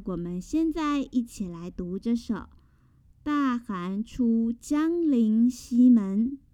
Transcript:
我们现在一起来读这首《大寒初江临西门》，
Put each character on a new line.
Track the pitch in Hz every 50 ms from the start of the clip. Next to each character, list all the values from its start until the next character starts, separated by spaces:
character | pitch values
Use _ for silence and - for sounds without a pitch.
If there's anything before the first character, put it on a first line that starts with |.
| 202
我 | - 185
们 | 170 175 170 175 180
现 | 185 - - 311 330 330
在 | 302 339 311 294 285 285 269 262
一 | - 247
起 | 233 240 - - 208
来 | 180 170 165 170 180
读 | 180 - 185 175 180 190
这 | - 233 233
首 | 233 - - 220 180 - - - - - _ _ _ _ _ _ _ _ - _ _
《大 | - 302 294 294 285 269 247 240
寒 | 233 - 208 180 175 185 190 202
初 | 220 - - - 254 226 226 226 226 226 233
江 | 233 - - 294 294 311 330 339 349 339 311
临 | 277 233 226 214 214 220 233 247
西 | 254 - - - 254 233 247 254
门》， | 247 226 202 190 190 202 226 254 285 269 - _